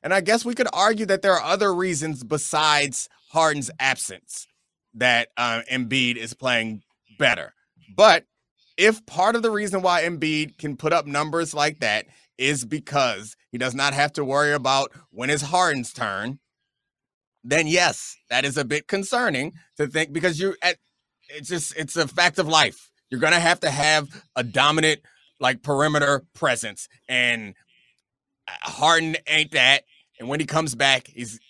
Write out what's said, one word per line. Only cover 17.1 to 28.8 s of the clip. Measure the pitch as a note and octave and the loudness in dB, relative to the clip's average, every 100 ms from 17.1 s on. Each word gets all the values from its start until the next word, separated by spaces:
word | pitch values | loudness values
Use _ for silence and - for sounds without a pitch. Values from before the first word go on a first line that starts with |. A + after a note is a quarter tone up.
| _ _ _ | _ _ _
then | A#2+ D#3 D3+ | -2 0 2
yes, | F3 E3+ - - - _ | 2 2 0 -10 -18 _
that | B2 C#3 | -2 0
is | C3+ | -2
a | B2 | -4
bit | D3+ - | -4 -4
concerning | G3 F#3+ A#3+ A#3+ C3+ C#3 - _ - | -4 -2 -2 0 -2 -4 -10 _ -6
to | D3 | -4
think, | D#3 D#3+ | -2 -4
because | D#3 F3 D#3 | -2 -2 0
you're | G3 - | -4 -2
at, | F3+ E3 _ _ _ _ _ | -4 -4 _ _ _ _ _
it's | D3 C3+ | -16 -8
just, | F3 - D#3 | -8 -6 -8
it's | D3+ E3 | -6 -4
a | D3 | -4
fact | E3+ F3 E3+ | 2 2 2
of | D#3 | 2
life. | D#3+ B2 - - _ _ | 4 4 -2 -18 _ _
You're | B2+ | -2
gonna | D#3 E3+ | 2 4
have | E3 F3 | 4 2
to | D#3+ | 0
have | C#3 D3+ D#3 C#3+ - _ - | 0 2 2 0 -12 _ -6
a | |
dominant, | A#2+ B2+ C#3+ D#3 D#3 D3+ _ _ _ _ | -4 2 2 4 2 0 _ _ _ _
like, | B2+ C3 | -2 -2
perimeter | C#3+ C#3 D3+ D3+ C#3+ C#3 - - | -2 0 2 2 2 0 -2 -4
presence, | D3+ A#2+ A2 G2 - _ - | -2 -2 -4 -12 -18 _ -4
and, | B2+ B2 A#2 G#2 F#2+ _ _ _ _ _ _ _ _ - | 0 0 0 -6 -14 _ _ _ _ _ _ _ _ -16
uh, | - | -12
Harden | - - | -12 0